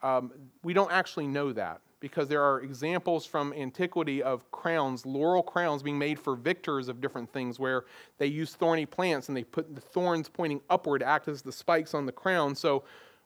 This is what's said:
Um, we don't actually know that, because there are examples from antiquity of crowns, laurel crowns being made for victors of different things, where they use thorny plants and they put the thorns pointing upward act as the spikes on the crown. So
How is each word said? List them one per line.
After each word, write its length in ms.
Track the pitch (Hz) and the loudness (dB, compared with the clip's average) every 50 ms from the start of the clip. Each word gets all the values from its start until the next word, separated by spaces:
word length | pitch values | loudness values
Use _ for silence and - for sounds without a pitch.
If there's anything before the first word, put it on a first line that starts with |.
Um, 300 | - 135 131 127 123 123 127 139 139 127 _ _ - | 0 2 2 2 0 -2 -10 -14 -20 -20 _ _ -6
we 100 | 170 175 | 0 2
don't 180 | 185 196 175 | 2 2 4
actually 360 | 175 190 180 - - - 151 139 | 4 2 0 0 -2 -4 -4 -2
know 240 | 135 143 143 143 | 0 0 0 -2
that, 300 | 120 107 98 85 80 - _ _ _ _ | -2 -2 -4 -4 -6 -10 _ _ _ _
because 300 | - 139 - - 147 135 | -14 -6 -2 -2 -2 2
there 120 | 147 147 | 2 4
are 200 | 143 143 139 131 | 6 4 4 2
examples 640 | 127 135 139 120 139 156 175 180 170 180 170 160 156 | 0 -6 -8 -6 -4 -2 -2 -2 0 0 0 0 -2
from 260 | - - 160 147 143 139 | -2 -2 -2 -2 -2 -4
antiquity 680 | 151 139 131 127 - 180 175 - 175 160 151 135 139 135 | -6 -8 -8 -4 -4 -4 -2 0 -2 -2 0 0 0 0
of 260 | 135 131 120 - _ | 0 -2 -2 -4 _
crowns, 540 | - - - 170 165 160 143 131 131 123 - | -14 -6 -2 0 0 2 0 0 -2 -4 -6
laurel 380 | 131 135 139 151 165 180 185 170 | -6 -4 0 2 4 4 4 2
crowns 400 | - - 175 175 170 147 143 135 | 2 0 0 2 2 0 0 -2
being 140 | 147 147 143 | -2 -2 0
made 220 | 147 147 151 147 | 0 0 -2 -2
for 160 | - 143 135 | -2 -2 -2
victors 520 | 120 120 151 185 180 - - 147 135 131 123 | 0 0 0 0 0 -2 -2 -2 -2 -2 -4
of 140 | 123 120 | -6 -4
different 300 | 131 139 - 131 117 110 - | -6 -6 -4 -6 -10 -8 -6
things, 260 | 139 127 123 117 120 | -4 -4 -4 -4 -2
where 260 | 131 131 131 127 123 - - - - - _ _ | 0 0 0 0 -2 -4 -16 -20 -20 -20 _ _
they 100 | 143 143 | -2 -2
use 280 | 147 156 160 151 - | 0 -2 -4 -6 -2
thorny 300 | - 180 165 165 160 151 | 0 2 4 4 2 0
plants 420 | - - - 185 180 160 139 - - | -2 -2 0 2 2 2 0 -2 -4
and 80 | 139 | -6
they 80 | 127 120 | -6 -6
put 320 | - - - 160 - 151 | -4 -4 -6 -4 -4 -8
the 60 | 135 | -14
thorns 480 | - - - 185 180 180 170 165 156 - | -16 -4 -2 0 2 2 2 0 -2 -4
pointing 320 | - - 175 160 147 143 - _ | -6 -4 -4 -2 -2 -4 0 _
upward 340 | 180 180 - 165 143 135 127 | 2 2 4 2 0 0 2
act 240 | 131 151 151 - - | 2 2 2 2 -2
as 140 | 151 135 | -8 -8
the 100 | - 131 | -10 -12
spikes 420 | 127 - - - 170 165 156 - - | -12 -6 0 2 2 2 2 0 -2
on 120 | 151 143 | -2 -2
the 60 | 131 | -2
crown. 440 | 123 - - 185 185 175 151 143 139 | -6 -2 0 2 2 4 2 2 0
So 280 | - - 160 143 135 - - - - - - - _ _ | 0 2 2 2 2 0 -6 -18 -20 -20 -20 -20 _ _